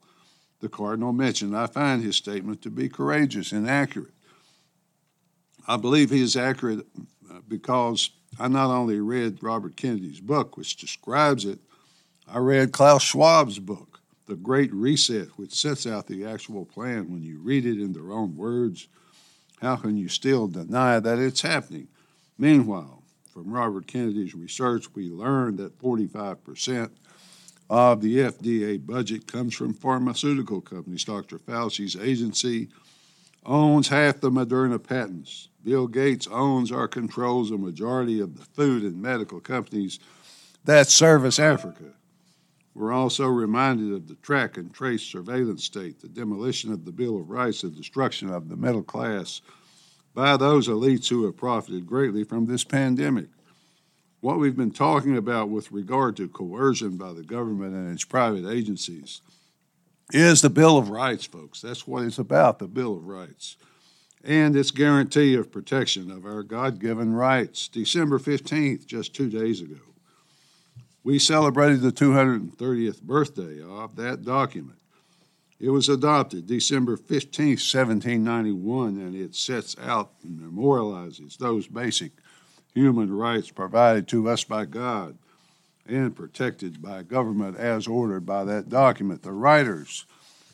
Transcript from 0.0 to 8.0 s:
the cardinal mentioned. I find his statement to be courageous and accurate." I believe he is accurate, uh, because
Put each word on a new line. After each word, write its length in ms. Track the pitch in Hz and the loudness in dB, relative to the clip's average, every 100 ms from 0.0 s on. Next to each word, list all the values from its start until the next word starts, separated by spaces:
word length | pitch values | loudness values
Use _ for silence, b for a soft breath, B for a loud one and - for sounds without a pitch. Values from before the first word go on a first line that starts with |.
| b b b b b b | b b b b b b
the 80 | 107 | -12
cardinal 440 | - 104 110 123 | -8 -6 -4 -2
mentioned. 440 | 120 131 107 101 104 | 0 0 0 -4 -4
I 100 | 117 | -4
find 360 | 135 143 127 | -2 0 0
his 120 | 110 | 0
statement 480 | 92 - 101 101 104 | -4 -4 -8 -8 -10
to 80 | - | -10
be 180 | 110 131 | -6 -6
courageous 640 | - 139 151 143 110 82 | -4 -2 2 2 0 -6
and 160 | 104 110 | -4 0
accurate." 460 | 139 139 104 - _ b b b b b b _ _ _ _ _ _ _ _ - | 0 -2 -4 -14 _ b b b b b b _ _ _ _ _ _ _ _ -6
I 100 | 120 | -2
believe 340 | 120 147 143 | 2 4 6
he 120 | 139 | 4
is 140 | 123 127 | 2 2
accurate, 500 | 127 131 123 107 - - - _ - | 0 -2 -2 -4 -8 -16 -20 _ -20
uh, 100 | 87 110 | -20 -12
because 600 | 110 - 127 120 113 | -10 -2 0 0 -2